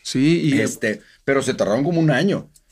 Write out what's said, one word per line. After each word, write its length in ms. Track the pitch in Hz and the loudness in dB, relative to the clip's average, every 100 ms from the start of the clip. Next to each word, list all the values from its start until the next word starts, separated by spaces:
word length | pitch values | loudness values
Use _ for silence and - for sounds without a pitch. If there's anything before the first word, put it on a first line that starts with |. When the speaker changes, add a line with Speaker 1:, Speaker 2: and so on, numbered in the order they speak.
Speaker 1:
Sí, 380 | - 127 143 170 156 | -6 -2 0 2 0
y 60 | 131 | 0
Speaker 2:
Este, 400 | 110 - 113 104 - _ - | -2 -4 -6 -6 -10 _ -2
pero 160 | 139 | 0
se 120 | 127 | 0
tardaron 300 | 110 95 113 | 0 0 0
como 160 | 151 165 | 0 2
un 120 | 160 | 2
año. 380 | 131 196 143 - - _ | 2 0 -2 -6 -20 _